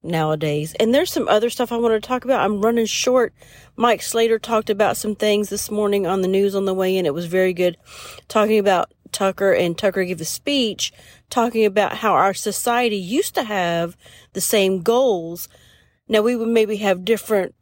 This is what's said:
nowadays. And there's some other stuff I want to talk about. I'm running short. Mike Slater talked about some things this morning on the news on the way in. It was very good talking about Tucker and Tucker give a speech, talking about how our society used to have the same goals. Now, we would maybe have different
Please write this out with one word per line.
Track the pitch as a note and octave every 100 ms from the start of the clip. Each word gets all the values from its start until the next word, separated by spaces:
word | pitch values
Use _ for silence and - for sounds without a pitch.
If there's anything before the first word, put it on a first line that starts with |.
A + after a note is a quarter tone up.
nowadays. | E3 E3 D#3 D#3 D#3 D3 D#3 -
And | A3
there's | C4+ F4+
some | D#4 -
other | G#3+ A#3
stuff | - A#3+
I | A#3
want | A#3 A3
to | G#3+
talk | B3+
about. | A#3+ C4
I'm | F#3 G#3
running | A3 A#3 A3
short. | - - B3+ A#3 _ - - - -
Mike | A#3+ G#3+
Slater | - A3+ A3+ A3+
talked | - A3 A3
about | G3+ G#3 G#3
some | G#3+ G3+
things | G#3+ G#3 G3+
this | G3+ -
morning | G#3 G#3 G3+ F3+
on | F#3+
the | F#3
news | F#3+ G3+
on | G3
the | G3
way | F#3+ F#3 F#3+
in. | E3+
It |
was | C#3+ E3+
very | F#3 F#3
good | F3+ F3+ F3 - - - - _
talking | A3 G#3 G#3+
about | G3+ F3+ - _ -
Tucker | - F#3+ F#3+ G3
and | - E3+ E3+
Tucker | G3+ F#3+
give | F3+ F3
a |
speech, | E3 - - C#4+ A3+ - - - - - _
talking | B3 A#3 A3+
about | G#3+ G3 G3 -
how | A3
our | F#3+ F#3+
society | F#3+ G#3 G3+ A#3+ A#3+ A#3+ G#3
used | F3+ C4+ -
to | -
have | A3+ G3+ F3 E3+ E3+ - - - _
the | F#3+
same | - G#3+ F#3+ F#3+
goals. | F3 A#3+ C4 F#3 E3 E3+ - _ - _ _ _ -
Now, | G#3+
we | A3 B3
would | A3+
maybe | A#3 G#3+ G#3
have | G#3 F#3
different | F#3 A3 - G#3 F#3 _